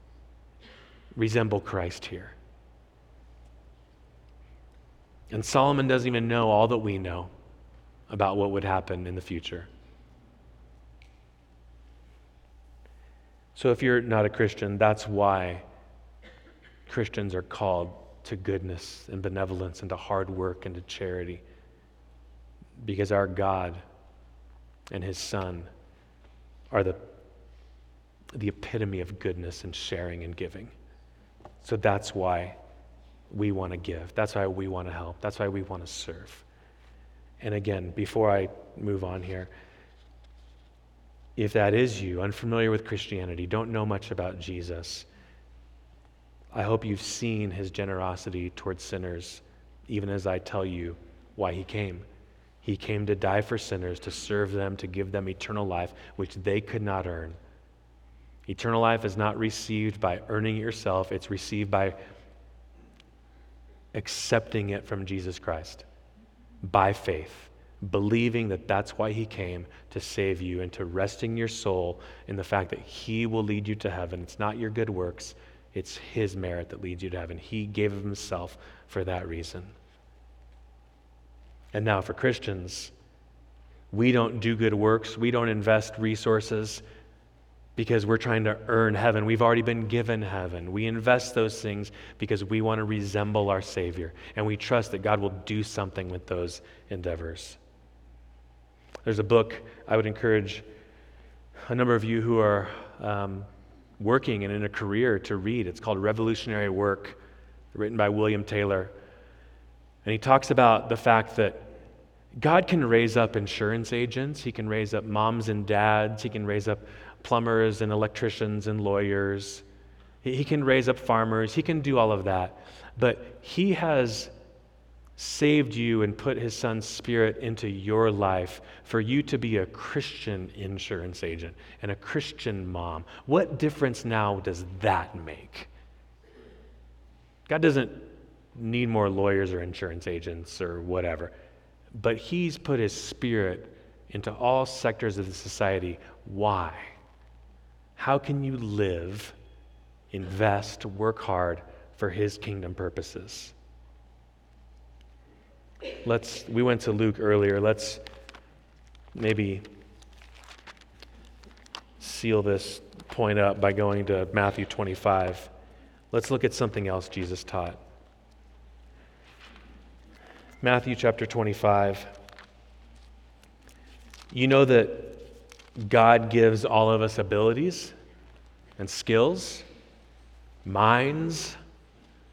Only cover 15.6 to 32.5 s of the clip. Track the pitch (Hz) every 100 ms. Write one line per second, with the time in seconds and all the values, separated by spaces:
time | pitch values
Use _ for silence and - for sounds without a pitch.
15.6 | - - - - - - - - - -
16.6 | - - - 127 107 - 101 92 92 -
17.6 | 101 87 87 - - - - 101 92 98
18.6 | 92 85 - - - 95 95 95 95 92
19.6 | 92 85 95 90 - 98 92 95 92 87
20.6 | 95 87 - - 95 90 87 85 - -
21.6 | - - _ _ - - - - - -
22.6 | - - 110 98 98 101 98 90 98 95
23.6 | 90 90 - - - - - - - -
24.6 | - - - 98 92 90 - 101 92 87
25.6 | 87 - - - _ _ - - - -
26.6 | - 113 92 - - - - - - -
27.6 | - - - - _ _ - 110 104 -
28.6 | - 117 101 95 87 98 95 87 87 -
29.6 | 92 - - 90 87 85 85 82 87 95
30.6 | 117 - - - - - - _ - -
31.6 | - 110 107 98 - 98 92 87 90